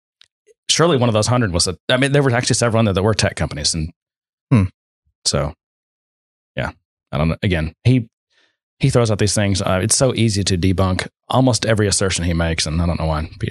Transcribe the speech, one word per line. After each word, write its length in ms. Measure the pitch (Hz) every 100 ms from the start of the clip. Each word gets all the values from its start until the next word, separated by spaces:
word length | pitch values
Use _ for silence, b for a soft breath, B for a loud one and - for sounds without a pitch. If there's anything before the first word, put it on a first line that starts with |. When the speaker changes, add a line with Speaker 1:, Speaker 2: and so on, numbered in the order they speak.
| _ _ _ _ _ _ -
Speaker 1:
Surely 280 | - 165 143
one 120 | 120
of 40 |
those 160 | 107 104
hundred 240 | 123 113
was 140 | 85 -
a, 100 | 87 -
I 80 | 127
mean, 140 | 139
there 100 | 143
were 80 | 139
actually 220 | 117 - 123
several 240 | 120 110
in 40 | 113
there 80 |
that 80 | 95
were 120 | 98
tech 220 | 104 98 -
companies. 360 | 76 71 73
And 180 | 82 80 - _ _ _ _ -
Speaker 2:
Hmm. 120 | 110 92 _ _ _ _ _
Speaker 1:
so, 300 | - 73 73 - _ _ _ _ _ _ _ _ _ -
yeah, 140 | 62 - _ _ _
I 60 | -
don't 100 | 80
know. 60 | -
Again, 300 | 107 87 78 -
he, 240 | - 127 113 _ _ _ _ _ _ -
he 120 | 139
throws 200 | 127 117
out 80 | 104
these 160 | 104
things. 260 | - 101 95
Uh, 180 | 101 92
it's 140 | 101 -
so 180 | 135
easy 300 | - 113 101
to 120 | 95 95
debunk 500 | 95 90 95 92 - _ -
almost 360 | 117 131 113 107
every 200 | 110 104
assertion 360 | 90 98 92
he 80 | 85
makes, 320 | 82 82 82 -
and 140 | 78
I 40 | 85
don't 140 | 82
know 60 | 80
why. 220 | 78 80 - -